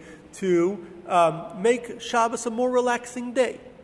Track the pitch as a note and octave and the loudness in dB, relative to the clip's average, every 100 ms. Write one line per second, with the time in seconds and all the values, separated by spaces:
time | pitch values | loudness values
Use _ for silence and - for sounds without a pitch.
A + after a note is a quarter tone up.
0 | - - - - F#3+ F3 E3+ G3+ - - | -12 -20 -20 -4 2 4 4 0 -10 -16
1 | - F3 E3 D#3+ - F#3+ A3 B3 - - | 0 4 4 2 -6 0 2 2 -2 -12
2 | - A#3+ A3+ A#3 B3 A3 B3+ B3 B3 A#3+ | -2 0 0 0 -4 -2 0 2 2 0
3 | B3 B3 B3 A#3+ A#3+ - - - | -4 -10 -4 0 0 -2 -14 -20